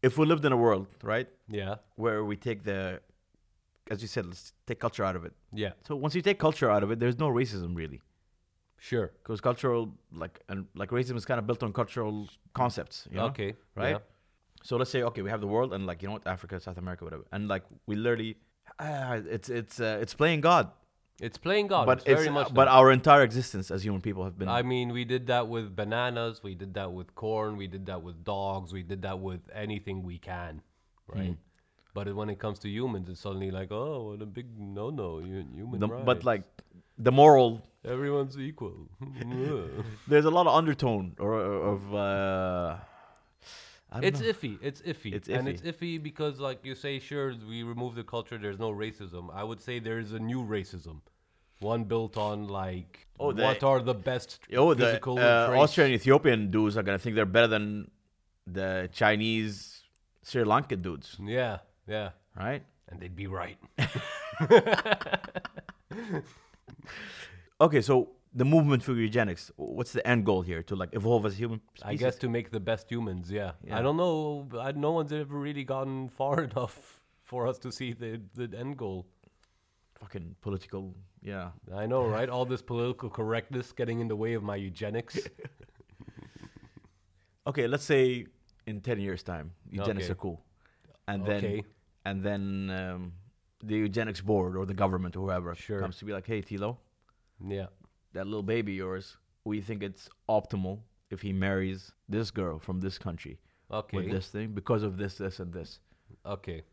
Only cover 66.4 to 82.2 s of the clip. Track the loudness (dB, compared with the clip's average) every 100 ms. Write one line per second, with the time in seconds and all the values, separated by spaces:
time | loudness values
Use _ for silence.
66.4 | _ _ _ -20 -18 -16 -14 -16 -18 -20
67.4 | -20 _ 6 6 6 4 4 -4 _ 0
68.4 | 6 8 8 4 2 0 0 2 0 -2
69.4 | -12 -12 -10 -6 -4 -4 2 2 4 2
70.4 | 0 -6 -4 -6 -4 -2 2 4 2 -2
71.4 | -6 -6 _ -16 -8 -2 -2 -2 -2 -2
72.4 | -4 -6 -2 -4 -4 -6 -4 -6 -6 -6
73.4 | -6 -8 -8 -2 0 2 2 0 -2 -6
74.4 | -8 -6 -6 -2 0 0 0 -4 -4 -6
75.4 | -6 -6 -4 -4 -2 -4 -8 -4 0 0
76.4 | 0 -2 -6 -8 -20 -20 _ _ _ -4
77.4 | -2 -4 -8 -8 -8 -8 -8 -10 -12 -10
78.4 | -10 -8 -10 -6 -6 -8 -10 _ _ _
79.4 | _ _ _ _ _ _ -14 -12 -12 -12
80.4 | -6 -6 -6 -10 -10 -14 -20 _ -10 -8
81.4 | -10 -12 -14 -6 -2 0 0 0